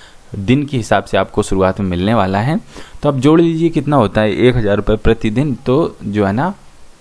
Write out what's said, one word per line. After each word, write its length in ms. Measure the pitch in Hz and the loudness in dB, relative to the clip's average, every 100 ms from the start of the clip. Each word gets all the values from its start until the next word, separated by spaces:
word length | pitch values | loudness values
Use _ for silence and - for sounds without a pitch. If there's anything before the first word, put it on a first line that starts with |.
| - - - 101 | -20 -20 -14 -6
दिन 300 | 98 135 143 | 0 0 0
के 120 | 131 | -4
हिसाब 260 | 107 101 | 0 0
से 140 | - 98 | 0 -2
आपको 260 | 98 - | -2 -2
शुरुआत 360 | 101 95 92 95 | -2 0 0 0
में 100 | 95 | -2
मिलने 240 | 87 98 | -2 0
वाला 260 | 113 95 95 | 0 0 0
है। 180 | 113 190 - - - - | -2 -4 -6 -18 -18 -6
तो 60 | 147 | -4
आप 60 | 135 | 2
जोड़ 260 | 139 165 | 4 4
लीजिए, 280 | 170 160 165 | 4 2 0
कितना 260 | 160 135 147 | 0 0 2
होता 260 | 101 104 | 2 0
है 140 | 107 87 | 0 2
एक 200 | 120 123 | 2 2
हज़ार 200 | 104 104 | 0 0
रुपये 200 | 101 107 | 0 0
प्रतिदिन, 600 | - 113 113 107 151 117 | 2 0 0 -2 -2 -2
तो 420 | - 135 170 - | -2 0 0 -6
जो 220 | 107 104 95 | -6 -2 0
है 80 | |
ना, 200 | 107 170 202 - - - - | 0 -4 -6 -16 -20 -20 -20